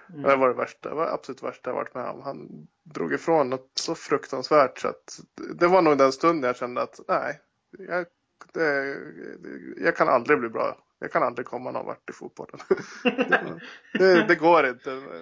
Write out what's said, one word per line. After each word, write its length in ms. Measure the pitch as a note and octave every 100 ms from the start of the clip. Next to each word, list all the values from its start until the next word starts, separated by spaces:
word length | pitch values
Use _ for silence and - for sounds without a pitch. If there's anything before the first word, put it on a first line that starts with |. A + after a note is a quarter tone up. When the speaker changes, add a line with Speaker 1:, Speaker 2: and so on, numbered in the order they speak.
| -
Speaker 1:
Mm. 160 | D#3
Speaker 2:
Och 60 | C#3
det 60 | C3+
var 120 | C3
det 60 |
värsta, 340 | A#2+ B2 - -
det 60 |
var 120 | D3 E3
absolut 360 | D#3 - B2
värsta 280 | B2 B2 -
jag 40 |
varit 200 | B2 -
med 120 | B2+ C3
om. 120 | -
Han 440 | C#3 D3 - D#3 D#3 _
drog 300 | - D3+ E3
ifrån 380 | C#3 - E3 C3
något 200 | B2+ -
så 200 | - -
fruktansvärt, 840 | E3 - C#3 - C3+ B2+ D3+ C3 -
så 100 | -
att 320 | - - - - - -
det 120 | D#3 F3
var 160 | F#3
nog 160 | E3 C#3
den 140 | C3+
stunden 340 | C3 E3 E3+ B2
jag 80 | B2
kände 260 | A#2+ B2
att, 180 | B2 - -
"Nej, 320 | F3 - D3+ _ _ _ -
jag, 280 | F#3+ F3 E3+ _ _ _ -
det, 440 | - D#3+ C#3 C#3 C#3 - - - - - C#2 - -
jag 200 | E3 D#3+
kan 120 | D#3+
aldrig 320 | C3 A#2+ D3
bli 80 | A#2
bra. 300 | B2 B2+ - _ -
Jag 140 | C#3+
kan 100 | F3
aldrig 240 | C3 A#2+ B2+
komma 240 | B2 B2+
någon 160 | B2+ G2
vart 240 | A2+ -
i 20 |
fotbollen." 480 | - - - - -
<laughs> 40 | - F#3+ G3 -
Det, 580 | B3 - B3 C4 - E3 - - _
det, 300 | - F#3 F3 D#3
det 60 |
går 320 | E3+ D#3+ E3+ C#3
inte 360 | A#2+ - C3 C#3 E2